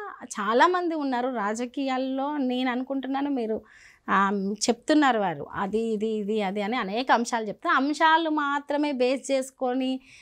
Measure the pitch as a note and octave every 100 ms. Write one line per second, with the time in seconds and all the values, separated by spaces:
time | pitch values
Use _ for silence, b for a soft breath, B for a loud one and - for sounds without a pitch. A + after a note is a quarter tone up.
0 | G4+ - A#3 - G3+ A#3 E4 F4+ F4 D#4+
1 | C#4 A#3+ B3+ A#3+ G3+ A3+ B3 C#4+ C4+ C4
2 | C4 C4 C#4 D4 B3+ B3 B3+ B3 C4 C4+
3 | C4 C4+ C#4+ C4+ A3 G#3+ - b b b
4 | - G3 G3 G3+ G3 G#3 - A#3 - D4+
5 | C#4 A3+ F#3+ C#3+ - - G3 G#3+ A3+ G#3+
6 | A3 G#3+ G3+ A3 F#3+ G#3 G3+ B3+ F#3+ G#3+
7 | C4 A#3 A#3 A#3 G#3+ - E4+ D4 C#4 D4+
8 | D#4+ D#4+ E4 D#4 C#4+ C#4+ C#4 C#4+ D4 C4
9 | B3 C4 C4 C4+ C4 - B3+ B3+ C4 C4
10 | b b